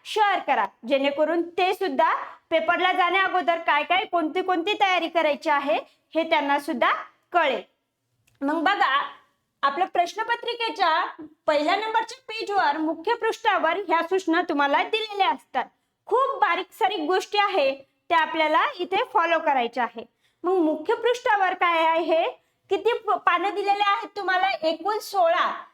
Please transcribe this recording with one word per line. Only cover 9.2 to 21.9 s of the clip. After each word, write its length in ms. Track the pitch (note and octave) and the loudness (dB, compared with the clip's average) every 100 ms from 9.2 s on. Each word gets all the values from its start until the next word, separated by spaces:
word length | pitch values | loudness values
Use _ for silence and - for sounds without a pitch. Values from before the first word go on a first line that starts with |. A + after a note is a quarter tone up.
| _ _ _ _ | _ _ _ _
आपल्या 260 | C#4 C#4+ F#4+ | -2 0 0
प्रश्नपत्रिकेच्या 1200 | F4+ F4 G#4 A4+ A#4 A#4+ A#4+ A4+ - F4 D#4+ F#4+ - D#4 _ - | 0 -2 -2 -4 -4 -6 -6 -6 -2 0 0 -2 -8 -18 _ -2
पहिल्या 300 | D4 D4+ G4 | 0 2 0
नंबरच्या 580 | A4 A4 A4 B4 - | 0 -2 -4 -8 -14
पेजवर 440 | A4 A4+ G4+ D#4 D4+ | -10 -4 0 0 0
मुख्य 360 | D#4 D#4+ F4+ | -2 -4 -2
पृष्ठावर 640 | A#4 A4+ - A4+ F4+ D#4+ F4 | -2 -2 -2 0 0 0 -2
ह्या 260 | F4+ E4 | 0 0
सूचना 380 | E4 F#4 E4 E4 | 0 -2 0 0
तुम्हाला 420 | F4 C#4+ C#4+ D4+ | 0 0 2 2
दिलेल्या 460 | F#4+ A4 A4 G4+ F4+ | 0 -4 -4 -2 0
असतात. 360 | C#4 _ B3+ A3 _ _ _ - | -2 _ -6 -6 _ _ _ -2
खूप 300 | A4+ C5 - | 0 0 0
बारीक 300 | G4+ E4+ F#4 | 0 0 -4
सारीक 280 | - G4 G4 | -2 -2 0
गोष्टी 380 | D4+ F#4 F#4 G4+ | 0 0 0 0
आहे 380 | G4+ F#4+ C4+ C4+ - _ - | 0 2 0 -2 -10 _ -2
त्या 100 | E4 | 0
आपल्याला 460 | D#4 D#4+ D#4 D#4+ A#4 A4+ | 2 0 2 2 2 -2
इथे 180 | F4+ F#4+ - | -4 -2 0
फॉलो 260 | - E4 E4 | 0 2 2
करायच्या 440 | D#4+ C4+ A#3 C4 | 2 0 0 -2
आहे. 320 | A3+ A3+ A3 _ _ _ | -6 -6 -18 _ _ _
मग 100 | E4+ | 0
मुख्य 420 | F#4 D#4 D#4 D#4 A#4 | 2 2 0 -2 0
पृष्ठावर 580 | A#4 A#4+ B4+ G#4 F#4 | 0 0 0 2 0
काय 320 | F#4 F4 E4 | 0 0 2
आहे, 440 | D#4+ | 2